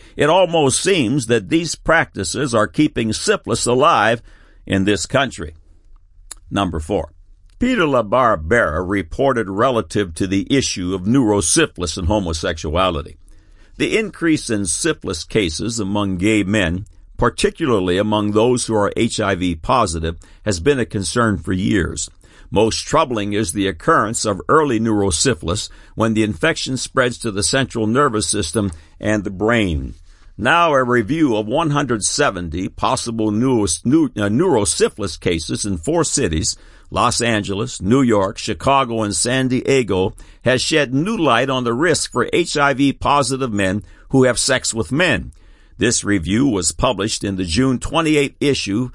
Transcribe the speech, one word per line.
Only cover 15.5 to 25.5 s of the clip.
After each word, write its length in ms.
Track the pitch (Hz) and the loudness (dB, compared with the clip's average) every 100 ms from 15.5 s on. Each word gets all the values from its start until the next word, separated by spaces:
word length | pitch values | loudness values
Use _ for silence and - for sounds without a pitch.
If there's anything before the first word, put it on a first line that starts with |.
| 78 104 117 | -2 -6 -4
among 380 | 95 104 101 92 | -4 -2 -2 0
gay 240 | 101 107 | 2 2
men, 440 | 95 107 87 87 107 - - - | 2 2 0 -2 -8 -18 -18 -2
particularly 840 | 120 - 202 - 151 107 92 90 | -2 0 -2 -2 0 2 2 0
among 320 | 107 107 104 | 2 0 0
those 360 | 104 120 123 - | 2 2 2 0
who 80 | |
are 180 | 110 101 - | 0 0 0
H 240 | 113 - | -2 0
I 140 | 101 | -2
V 220 | 95 90 80 | 0 -2 -4
positive, 600 | - 127 104 82 80 82 - - | 0 0 0 -2 -6 -8 -16 -10
has 160 | 107 85 | -6 -2
been 180 | 107 139 | 0 0
a 80 | 110 | -2
concern 520 | 104 90 120 117 95 | -4 -4 0 2 0
for 140 | - | -2
years. 560 | 92 113 107 76 - - - - - - | -2 0 0 0 -4 -10 -14 -20 -20 -4
Most 360 | 98 110 - - | 0 2 0 -2
troubling 460 | 151 151 113 101 | 0 0 -2 -4
is 200 | 104 101 | -4 -4
the 140 | 104 95 | -2 -2
occurrence 580 | 92 - 160 107 117 | -2 2 2 2 -2
of 160 | 110 95 - | -2 -4 2
early 300 | 151 147 110 | 2 2 0
neurosyphilis 920 | 113 107 98 - 135 113 78 | 0 2 0 0 0 -2 -4